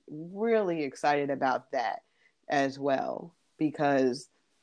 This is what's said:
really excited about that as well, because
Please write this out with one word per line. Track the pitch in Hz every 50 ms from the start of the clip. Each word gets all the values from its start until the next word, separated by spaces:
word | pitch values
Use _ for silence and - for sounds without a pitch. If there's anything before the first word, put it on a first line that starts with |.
| _ -
really | 147 151 165 175 190 196 220 233 226 220 208 180 170 165 147
excited | 135 - - - 147 147 143 143 139
about | 139 127 135 131 127 123 127 _
that | - 131 117 107 - - - _ _ _ _ _ _ _ _ -
as | 147 143 139 135 135 139
well, | 139 139 135 - 131 131 - - - 175 - _ _ _ _ -
because | 156 156 151 - 151 139 139 135 135 127 120 - - - _ _ _ _ _ _